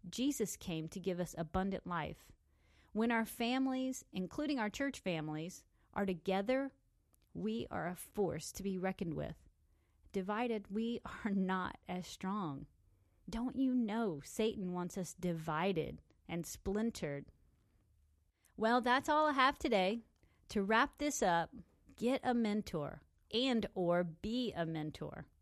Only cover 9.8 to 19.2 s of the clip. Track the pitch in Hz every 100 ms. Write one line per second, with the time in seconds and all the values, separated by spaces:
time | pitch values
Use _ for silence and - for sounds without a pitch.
9.8 | _ _ - 196 185 208 240 220 196 196
10.8 | 226 240 - - 214 196 185 185 180 -
11.8 | - 180 - - 185 208 175 135 151 _
12.8 | _ _ _ _ - 226 247 - 269 254
13.8 | 226 220 220 147 - - 220 214 180 180
14.8 | 175 - 175 - 175 165 160 156 190 170
15.8 | 135 - - _ - 170 165 - - 202
16.8 | 226 - 156 143 - _ _ _ _ _
17.8 | _ _ _ _ _ _ _ - 220 247
18.8 | 247 254 277 302